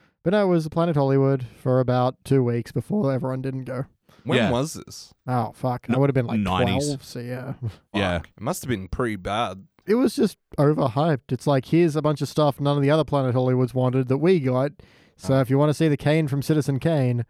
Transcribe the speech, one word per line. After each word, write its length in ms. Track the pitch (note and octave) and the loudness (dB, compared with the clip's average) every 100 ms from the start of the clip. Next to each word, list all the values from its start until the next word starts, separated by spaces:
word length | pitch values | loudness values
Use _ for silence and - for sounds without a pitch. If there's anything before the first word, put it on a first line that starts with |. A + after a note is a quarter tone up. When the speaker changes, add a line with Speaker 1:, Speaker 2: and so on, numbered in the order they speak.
| _ _ | _ _
Speaker 1:
But 100 | E3+ | 0
no, 120 | G#3 | 2
it 40 | G3 | 2
was 200 | F3 D#3 | 2 0
Planet 280 | E3 E3+ D3 | -2 0 2
Hollywood 500 | C3+ C#3 C3+ C3+ A#2+ - | 2 4 2 0 -4 -6
for 240 | C3 B2+ | 0 2
about 360 | B2 B2+ B2+ - | 2 2 0 -4
two 200 | - C3+ | 0 2
weeks 280 | A#2+ A#2+ - | 2 -2 -4
before 380 | B2+ - G#3 C#3 | -8 -4 -2 0
everyone 300 | C3 C3 C3 | -2 -4 -6
didn't 240 | C3+ C3+ | -6 -8
go. 200 | B2+ B2+ - _ _ _ | -8 -8 -8 _ _ _
Speaker 2:
When 120 | B2 B2 | 0 2
Speaker 3:
Yeah. 140 | G#2+ | 2
Speaker 2:
was 240 | A#2 D#3 | 0 -2
this? 400 | - - - - _ - | -8 -16 -20 -20 _ -4
Speaker 1:
Oh, 260 | B2+ A2 | -2 -4
fuck. 320 | - C3 A#2+ - | -4 -6 -4 -2
I 60 | |
Speaker 3:
N-, 60 | B2 | 2
Speaker 1:
would 100 | C#3 | 2
have 40 | |
been, 120 | C3 A#2 | 2 0
like, 140 | A2+ | 0
Speaker 3:
nineties. 440 | F#2+ F#2 F#2+ A2 D3 | 0 2 2 0 -2
Speaker 1:
twelve, 160 | C3+ | -6
so 160 | - B2 | -10 -12
yeah. 340 | A#2+ B2 C3+ C3 A#2 | -10 -10 -10 -8 -10
<laughs> 200 | - _ | -10 _
Speaker 3:
Yeah. 240 | G2+ F#2+ E2+ | -2 -2 -2
Speaker 2:
Fuck. 100 | - - | -6 -8
It 60 | |
must 200 | A2+ F3+ | -6 -6
have 60 | C#3 | -4
been 180 | G#2 F#2+ | -6 -4
pretty 280 | - A#2+ G#2 | -4 -4 -4
bad. 480 | G2 G#2+ A2 F#2+ - _ - | -4 -4 -4 -8 -18 _ -2
Speaker 1:
It 80 | |
was 200 | A#3 C4 | 0 0
just 220 | - A3 - _ - | 0 -2 -2 _ 0
overhyped. 720 | D3 D#3 C3+ A#2 E3 C#3 - | 2 2 0 0 0 -2 -4
It's 140 | B2+ D3+ | -4 0
like, 200 | C#3 - | 0 2
here's 300 | D#3+ E3+ D3+ | 2 2 2
a 60 | |
bunch 180 | D3 D3 | -2 -2
of 60 | C#3 | -2
stuff 320 | - D3+ - | 0 0 0
none 160 | C#3+ C#3+ | -2 2
of 60 | |
the 80 | C#3 | 2
other 120 | D#3 | 2
Planet 320 | C#3+ C#3+ C3 | 2 0 0
Hollywoods 400 | B2+ B2+ B2+ B2 | 0 2 2 0
wanted 340 | B2+ B2+ C3 B2+ | 0 0 0 0
that 100 | C3+ | 0
we 200 | E3 F#3 | 2 2
got. 340 | C3 B2+ D3 - - _ _ _ | 2 0 -2 -6 -20 _ _ _
So 180 | - | 0
Speaker 2:
Ah. 60 | C3+ | 2
Speaker 1:
if 100 | A#2+ | 2
you 80 | C3+ | 2
wanna 160 | D3+ | 2
see 140 | C#3+ D#3+ | 2 2
the 80 | C#3+ | 2
Kane 320 | C#3+ D#3+ D3+ | 2 0 0
from 140 | C#3 | -2
Citizen 360 | C3 D#3 C#3 C3+ | 0 0 0 -2
Kane, 460 | E3 D#3 B2+ A#2+ | 0 2 0 -2